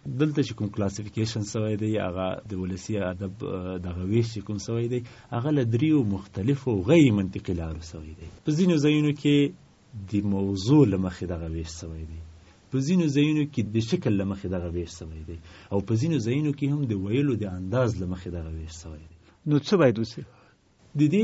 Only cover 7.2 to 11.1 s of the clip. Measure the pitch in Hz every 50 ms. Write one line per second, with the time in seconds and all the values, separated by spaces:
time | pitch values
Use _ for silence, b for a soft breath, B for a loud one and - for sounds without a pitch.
7.2 | 95 92 95 101 - - 92 82 82 80 80 80 82 - - 82 78 78 78 -
8.2 | - - - - - - 151 151 190 180 175 156 143 151 151 151 151 151 143 147
9.2 | - 147 147 143 143 139 - - - - _ _ _ _ - 107 98 95 104 101
10.2 | 101 101 101 98 98 98 98 95 92 110 143 151 143 110 95 95 92 92